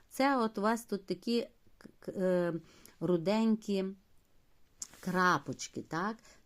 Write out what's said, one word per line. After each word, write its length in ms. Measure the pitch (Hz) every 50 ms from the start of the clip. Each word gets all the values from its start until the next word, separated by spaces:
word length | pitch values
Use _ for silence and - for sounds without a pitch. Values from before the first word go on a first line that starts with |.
| - _
Це 280 | - - 262 277 285 262
от 200 | 226 208 - -
у 40 |
вас 240 | 196 214 233 226 233
тут 200 | - 208 196 190
такі 420 | - 185 180 - - 233 240 - - - _ _ - - -
к-, 120 | - - - -
к-, 120 | - -
е, 420 | - - 185 185 185 180 175 170 165 165 160 - - - - - - -
руденькі 840 | 165 165 180 170 160 180 208 220 226 226 220 214 - - 202 190 190 190 196 196 _ _ - - _ _ _ - _ _ _ - - - _ - - - - -
крапочки, 840 | - 190 175 185 185 180 170 143 - - 123 - - - - -
так, 360 | - - - 160 180 208 226 226 - - - - _